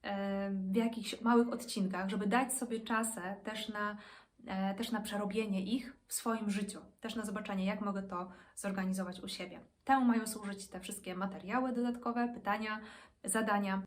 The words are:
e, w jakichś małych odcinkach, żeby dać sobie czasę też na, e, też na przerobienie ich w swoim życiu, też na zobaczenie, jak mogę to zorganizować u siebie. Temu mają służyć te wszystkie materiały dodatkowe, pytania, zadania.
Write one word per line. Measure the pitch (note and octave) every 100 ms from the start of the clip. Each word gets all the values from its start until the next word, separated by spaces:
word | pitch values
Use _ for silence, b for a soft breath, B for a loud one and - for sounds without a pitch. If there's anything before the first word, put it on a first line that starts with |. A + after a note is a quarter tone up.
e, | - G3 G3 G3 G3
w | G3 F#3+ G3+
jakichś | A#3 A3+ - -
małych | A#3 A#3 A#3+
odcinkach, | - - - F#3+ F3+ F#3+
żeby | F#3+ G3+
dać | A#3+ C4
sobie | - A#3+ A3+
czasę | A3+ A3+ A3+ G3 F3+ G3
też | - G#3+ -
na, | G#3 G#3 G#3 B B B _ -
e, | F#3+ F#3+ G3
też | A#3
na | G#3+
przerobienie | - G3+ G3+ G#3+ G#3 F#3+
ich | F#3+ B3 - - _
w |
swoim | - A#3 A3 G#3
życiu, | G3 G3 D#3+ - _
też | A3+ A3+
na | G3+
zobaczenie, | G3+ G3+ G3 F#3+
jak | G#3
mogę | G#3 G3
to | F#3+ F3+ F#3 B B -
zorganizować | G3 F#3+ F#3 F#3+ F#3 -
u | -
siebie. | - F#3 F3+ - _
Temu | - C4+ B3
mają | A3+ A3
służyć | G#3+ G3+ G3 -
te | F#3
wszystkie | - G3 - F3+
materiały | G3 F#3+ F#3 A#3+ B3+
dodatkowe, | A#3 A#3+ A#3+ A#3+ A#3+ A#3+
pytania, | A#3 - G#3+ A3 G#3+ G#3+ B B B
zadania. | - A3 G#3 G#3 G3+ G3